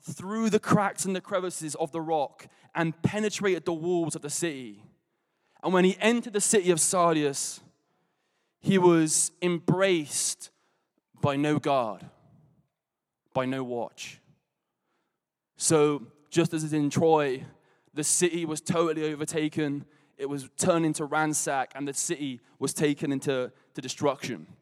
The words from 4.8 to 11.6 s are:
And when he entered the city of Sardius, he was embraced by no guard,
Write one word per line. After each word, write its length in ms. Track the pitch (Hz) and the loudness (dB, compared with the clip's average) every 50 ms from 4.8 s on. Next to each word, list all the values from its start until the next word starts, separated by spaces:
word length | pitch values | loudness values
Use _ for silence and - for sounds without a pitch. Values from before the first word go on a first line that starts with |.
| 101 - _ _ _ _ _ _ _ _ _ _ _ _ _ _ - | -20 -20 _ _ _ _ _ _ _ _ _ _ _ _ _ _ -4
And 80 | 160 185 | 2 4
when 120 | 185 180 | 6 6
he 120 | 185 190 185 | 6 4 4
entered 360 | 202 220 240 240 226 240 202 | 2 2 2 2 -2 -4 -4
the 60 | 202 | -2
city 300 | - - - 220 175 180 | 0 4 4 4 4 6
of 100 | 180 160 | 6 6
Sardius, 800 | - - - 185 175 170 160 156 147 143 139 - - - - - - - _ _ _ _ _ _ _ _ _ _ _ _ _ _ _ _ _ _ | 6 4 2 4 4 4 4 4 2 0 0 -2 -6 -8 -8 -12 -18 -20 _ _ _ _ _ _ _ _ _ _ _ _ _ _ _ _ _ _
he 180 | - - 196 190 | -2 2 2 6
was 540 | 180 180 170 165 160 156 151 - - - - _ - | 8 8 6 6 4 2 2 0 0 -2 -4 _ -2
embraced 1080 | 180 175 170 - - 165 180 190 196 185 170 151 135 - - - - - _ - - _ _ _ _ _ _ _ _ _ _ _ _ _ _ | -2 -2 -2 0 0 2 2 4 2 2 0 -2 -4 -6 -4 -4 -4 -6 _ -12 -20 _ _ _ _ _ _ _ _ _ _ _ _ _ _
by 140 | - 143 139 | -2 -2 0
no 240 | 139 143 151 151 | 0 0 0 0
guard, 500 | 147 | 0